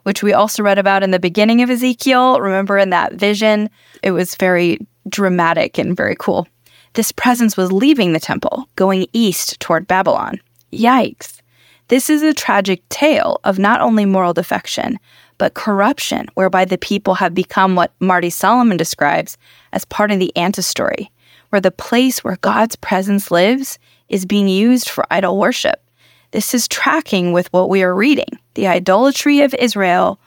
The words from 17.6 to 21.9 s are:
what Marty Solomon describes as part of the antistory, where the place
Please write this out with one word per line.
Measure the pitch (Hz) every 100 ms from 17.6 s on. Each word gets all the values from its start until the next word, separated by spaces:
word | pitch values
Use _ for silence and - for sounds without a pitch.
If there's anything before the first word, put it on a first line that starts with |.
| 190
what | 180 170 -
Marty | 185 180 175
Solomon | - 190 247 240 175
describes | 165 - 147 165 - - _ _ _
as | 190
part | - - 208
of | 196
the | 185 -
antistory, | 175 196 180 - - - - _ _ _ _
where | 202
the | 190
place | - -